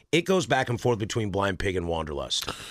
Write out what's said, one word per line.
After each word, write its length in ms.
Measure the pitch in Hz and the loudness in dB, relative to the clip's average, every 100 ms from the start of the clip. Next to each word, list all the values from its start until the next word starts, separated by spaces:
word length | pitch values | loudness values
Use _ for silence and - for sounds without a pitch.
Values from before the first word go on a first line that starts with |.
| _ | _
it 120 | 160 | 0
goes 240 | 175 190 123 | 4 2 4
back 220 | 135 123 | 2 2
and 100 | 117 | 0
forth 180 | 123 117 | 2 2
between 320 | 104 120 107 | 0 -2 0
Blind 280 | 95 98 92 | 0 0 0
Pig 160 | 101 92 | 0 0
and 100 | 85 | 0
Wanderlust. 640 | 82 76 71 64 - - - - | -2 -2 -6 -2 -4 -4 -8 2